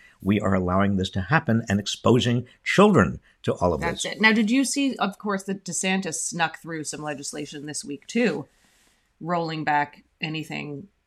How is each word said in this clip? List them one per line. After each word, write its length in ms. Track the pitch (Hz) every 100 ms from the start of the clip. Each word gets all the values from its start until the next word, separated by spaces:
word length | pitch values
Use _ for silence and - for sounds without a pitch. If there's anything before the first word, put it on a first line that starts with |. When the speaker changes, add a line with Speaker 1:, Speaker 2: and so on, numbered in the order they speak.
| - -
Speaker 1:
we 180 | 95 101
are 140 | 98
allowing 420 | 98 90 92 101 98
this 140 | 95
to 100 | 98
happen 420 | 92 156 - 113 113
and 100 | 98
exposing 680 | - - 107 123 120 120 123 _
children 560 | - - 214 156 80 - _ _
to 100 | - -
all 180 | 90
of 80 | 80
Speaker 2:
That's 220 | 170 -
Speaker 1:
this. 100 | 170
Speaker 2:
it. 80 | -
Now, 100 | 220
did 180 | 220 208
you 140 | 262
see, 320 | 262 285 277 -
of 220 | 196 -
course, 260 | 208 196
that 220 | 202 196 -
DeSantis 500 | - 190 190 190 -
snuck 440 | - 170 160 -
through 260 | 160 160 143
some 160 | 156
legislation 640 | 151 139 143 151 147 151 147
this 180 | 147
week, 240 | 143 143 -
too, 380 | 233 233 147 - _ _ _ _ _ _ -
rolling 440 | 160 175 165 160
back 400 | 151 147 147 - _ -
anything 640 | 165 156 147 147 147 143 190 _